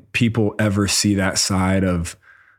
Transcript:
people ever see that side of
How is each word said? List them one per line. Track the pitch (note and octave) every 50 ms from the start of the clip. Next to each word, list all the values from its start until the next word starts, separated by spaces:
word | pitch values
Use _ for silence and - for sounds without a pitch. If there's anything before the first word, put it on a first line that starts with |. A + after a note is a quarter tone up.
| - _
people | - - B2 A#2 A2 A#2+ G#2+ G2+ - -
ever | A2 G#2+ G2 G#2 G2+
see | F#2+ - - - G#2 G2+
that | G2 F#2 F#2+ - -
side | - - G2 F#2 F#2+ F#2+ F#2+ F#2+ F#2+
of | F#2 F2+ E2+ E2+ - - - _ - - - _ _ _